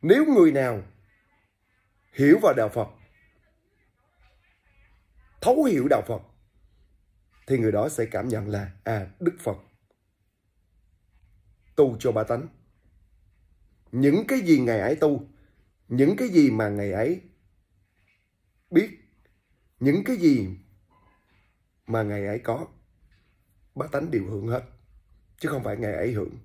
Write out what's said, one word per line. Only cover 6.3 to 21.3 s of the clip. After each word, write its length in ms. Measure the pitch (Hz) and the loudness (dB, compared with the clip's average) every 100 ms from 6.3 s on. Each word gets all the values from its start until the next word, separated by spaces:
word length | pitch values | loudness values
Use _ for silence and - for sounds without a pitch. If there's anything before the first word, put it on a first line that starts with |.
| _ _ _ _ _ _ _ _ _ _ _ - | _ _ _ _ _ _ _ _ _ _ _ -4
thì 120 | 131 | -2
người 140 | 110 | 0
đó 160 | 104 131 | 0 -2
sẽ 180 | 151 110 | -4 -6
cảm 220 | 101 113 | -6 -6
nhận 200 | 110 101 | -6 -6
là, 220 | 101 98 - | -8 -8 -12
à, 220 | - 110 95 - | -8 -8 -8 -6
Đức 160 | 170 - | -6 -4
Phật 160 | - 90 _ _ _ _ _ _ _ _ _ _ _ _ _ _ _ _ _ _ _ _ _ - | -8 -10 _ _ _ _ _ _ _ _ _ _ _ _ _ _ _ _ _ _ _ _ _ 2
tu 200 | 139 113 | 2 2
cho 140 | 127 | -2
bá 120 | 110 | -2
tánh. 240 | 110 117 160 _ _ _ _ _ _ _ _ _ _ _ _ _ _ | -2 -4 -6 _ _ _ _ _ _ _ _ _ _ _ _ _ _
Những 340 | 123 139 160 226 | 0 2 2 0
cái 120 | 269 | -4
gì 200 | 180 151 | 4 4
ngài 200 | 123 110 | 4 -2
ấy 160 | 101 151 | -2 0
tu, 320 | 156 139 - _ _ _ _ _ _ | 0 0 -6 _ _ _ _ _ _
những 280 | 120 139 202 | 0 2 2
cái 120 | 254 | 2
gì 220 | 180 139 | 4 4
mà 180 | 110 107 | 4 -2
ngài 240 | 104 101 | -2 -4
ấy 280 | 95 120 185 - _ _ _ _ _ _ _ _ _ _ _ _ _ _ | -2 -2 -4 -8 _ _ _ _ _ _ _ _ _ _ _ _ _ _
biết, 200 | - 214 - _ _ _ _ _ _ _ _ | 0 0 -8 _ _ _ _ _ _ _ _
những 240 | 135 160 | 0 0
cái 120 | 208 247 | 0 2
gì 420 | 170 131 95 92 _ _ _ _ _ _ _ | 4 4 0 -10 _ _ _ _ _ _ _